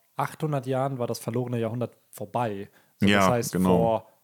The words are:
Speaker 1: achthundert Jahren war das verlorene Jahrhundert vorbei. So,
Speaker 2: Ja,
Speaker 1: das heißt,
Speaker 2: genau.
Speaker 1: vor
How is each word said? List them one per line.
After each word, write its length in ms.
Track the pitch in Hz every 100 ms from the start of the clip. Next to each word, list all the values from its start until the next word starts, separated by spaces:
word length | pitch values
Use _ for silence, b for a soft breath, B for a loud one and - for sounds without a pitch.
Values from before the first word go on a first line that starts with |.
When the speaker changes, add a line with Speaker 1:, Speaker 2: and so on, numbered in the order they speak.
| _ -
Speaker 1:
achthundert 500 | 127 - 156 143 123
Jahren 320 | 131 135 131
war 80 | 120
das 120 | 113
verlorene 400 | - 120 123 120
Jahrhundert 380 | 113 120 117 _ _
vorbei. 580 | - 101 120 120 98 101 b b -
So, 60 | 101
Speaker 2:
Ja, 120 | 101
Speaker 1:
das 80 | 95
heißt, 220 | 120 -
Speaker 2:
genau. 160 | 90 92 92
Speaker 1:
vor 300 | 113 110 - _